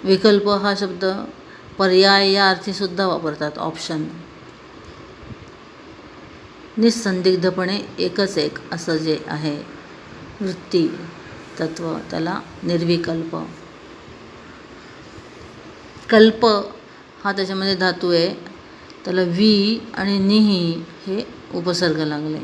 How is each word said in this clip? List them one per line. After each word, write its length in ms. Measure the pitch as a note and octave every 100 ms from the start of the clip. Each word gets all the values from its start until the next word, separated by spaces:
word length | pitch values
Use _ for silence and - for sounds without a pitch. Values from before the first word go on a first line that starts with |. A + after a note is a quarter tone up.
विकल्प 460 | F#3 F#3+ A3 G3+ G3+
हा 240 | G3+ G3+ F#3+
शब्द 280 | G3 F3+ F#3 G3 - - - - - -
पर्याय 540 | F#3+ F#3 G3 G3 G3
या 180 | G3 G3
अर्थीसुद्धा 580 | F#3 G3+ F#3+ G3 F3 F#3+
वापरतात, 500 | D#3 D#3+ D3 D3+ D3
ऑप्शन. 460 | D#3+ D#3+ - D#3+ D#3 - - - - - - - - - - - - - - - - - - - - - - - - - - -
निसंदिग्धपणे 1000 | A3+ A3+ G3+ F#3 F#3 F#3 F#3 F3+ F3+ G3+ G3+ -
एकच 380 | F3+ F3+ G3 F#3
एक 220 | D3 - -
असं 260 | E3+ F3 D#3+
जे 220 | D#3+ D3+ -
आहे 300 | D3+ D3+ D3 - - - - - - - -
वृत्ती 460 | F#3+ F3 - F#3 D#3+ G#3 E3+ - - - - -
तत्व, 380 | D#3+ D#3+ E3 D#3+ E3
त्याला 280 | E3+ E3 F#3+ - -
निर्विकल्प. 760 | - E3+ E3+ E3+ E3 E3 E3 E3 E3 E3 - - - - - - - - - - - - - - - - - - - - - - - - -
कल्प 360 | A3 A3 A3 A#3 G#3 F#3+ - - - - -
हा 80 | G3+
त्याच्यामध्ये 440 | G3 F#3+ F#3+ F#3+ F#3+
धातू 360 | F#3 F3 F3+
आहे, 220 | E3+ F3 - - - - - - - -
त्याला 160 | F3+
वि 580 | F3+ F3 A3 G#3 G3+ A3+ -
आणि 260 | - G3 G3+
निही 640 | F#3+ G#3+ G#3+ F#3 E3+ E3 E3 - -
हे 200 | G3 - - - F3
उपसर्ग 440 | E3+ E3+ F3 D#3
लागले. 400 | D#3 D3 D#3 D#3